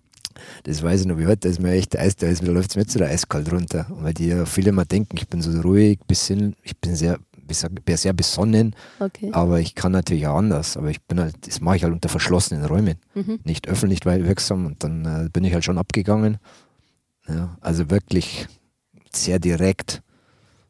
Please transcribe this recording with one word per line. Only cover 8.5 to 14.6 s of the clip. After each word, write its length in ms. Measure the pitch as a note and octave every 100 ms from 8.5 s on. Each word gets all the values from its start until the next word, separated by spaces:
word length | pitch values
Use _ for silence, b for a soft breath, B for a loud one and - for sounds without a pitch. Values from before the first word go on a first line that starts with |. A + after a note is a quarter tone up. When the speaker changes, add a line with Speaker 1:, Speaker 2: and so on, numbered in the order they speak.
| A2 A2+ G2+ B B
Speaker 2:
Okay. 320 | G3 - G3+
Speaker 1:
aber 280 | E2+ E2+ -
ich 140 | E3
kann 180 | - F2+
natürlich 340 | F#2+ F2+ E2 D2+
auch 100 | D2
anders. 400 | G#2+ D2 D2+ -
Aber 140 | D2+
ich 100 | D2+
bin 180 | _ F2
halt, 260 | E2 D#2+ -
das 140 | -
mache 160 | E2 F#2
ich 80 |
halt 80 | E2+
unter 160 | E2 D#2+
verschlossenen 560 | D#2+ - F2+ - D#2
Räumen, 320 | D2 E2 F3+ - _
Speaker 2:
Mhm. 260 | - G3 A3
Speaker 1:
nicht 240 | - D#2+ -
öffentlich 360 | F#2+ G2 F2+ -
wei-, 180 | F2+
wirksam. 420 | F2 G2 - F#2+